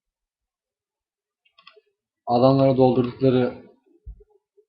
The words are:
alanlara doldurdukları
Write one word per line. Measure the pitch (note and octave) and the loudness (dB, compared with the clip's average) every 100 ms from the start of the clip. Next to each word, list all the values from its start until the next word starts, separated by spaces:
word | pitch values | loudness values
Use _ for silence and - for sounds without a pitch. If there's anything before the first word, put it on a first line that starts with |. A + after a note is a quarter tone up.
| _ _ _ _ _ _ _ _ _ _ _ _ _ _ _ _ - _ _ _ _ _ - | _ _ _ _ _ _ _ _ _ _ _ _ _ _ _ _ -20 _ _ _ _ _ -6
alanlara | A#2+ C3 C3+ C3+ B2+ | 0 2 2 0 2
doldurdukları | B2+ A#2+ A#2+ - C3 B2+ B2 - - _ _ _ - - _ _ _ _ | 2 0 -2 -4 -2 0 -2 -8 -20 _ _ _ -20 -20 _ _ _ _